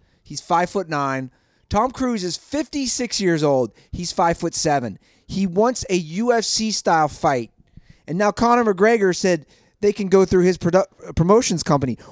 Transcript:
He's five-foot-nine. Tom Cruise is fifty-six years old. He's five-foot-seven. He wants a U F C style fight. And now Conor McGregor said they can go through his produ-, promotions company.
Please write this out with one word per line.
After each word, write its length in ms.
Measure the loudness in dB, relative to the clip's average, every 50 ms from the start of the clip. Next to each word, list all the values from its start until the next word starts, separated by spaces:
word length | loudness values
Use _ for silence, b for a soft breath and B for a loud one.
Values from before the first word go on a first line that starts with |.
| _ _ _ _ _
He's 180 | -16 -14 -12
five-foot-nine. 920 | -4 0 0 0 0 0 -2 -4 -6 -4 -4 -4 -2 -2 -4 -4 -6 -8 -12 _ _ _ _ _ _ -4
Tom 240 | -2 0 0 0 -2
Cruise 320 | -4 -4 -2 -2 -2 -4
is 120 | -6 -6
fifty-six 840 | -8 -10 -6 -6 -6 -4 -4 -6 -6 -6 -4 -4 -4 -4 -4 -4 -2
years 240 | 0 0 0 2 2
old. 280 | 2 2 2 0 -2 -4 b b b b
He's 180 | -10 -8 -6 -2
five-foot-seven. 840 | 0 0 0 0 -2 -4 -6 -4 -2 -2 0 0 0 -2 -4 -8 -12 b b b b b
He 200 | b -6 -4 -4
wants 380 | -2 0 0 0 0 0 -2 -4 -2
a 60 | -2
U 380 | -2 -2 -4 -6 -4 -2 0 0
F 120 | 0 0
C 260 | -2 -4 -4 -4 -4
style 380 | -4 -4 0 0 2 2 2 0
fight. 440 | -2 -2 -2 0 0 -2 -4 -8 _ _ _ _ b b b b b b b b
And 100 | -2 0
now 140 | 0 0 0
Conor 420 | 2 2 2 4 4 4 2 2
McGregor 400 | 2 4 4 4 4 2 2 0
said 320 | 2 0 0 0 0 -2 b b b b b b b
they 120 | -2 0 0
can 160 | 0 0 2
go 160 | 4 4 4
through 180 | 4 4 4 4
his 160 | 4 2 0
produ-, 560 | 0 2 2 2 2 0 _ -16 -18 -6 -2
promotions 480 | 0 2 4 4 4 4 2 -2 -2 0
company. 340 | 0 0 0 0 -2 -6 -6 B B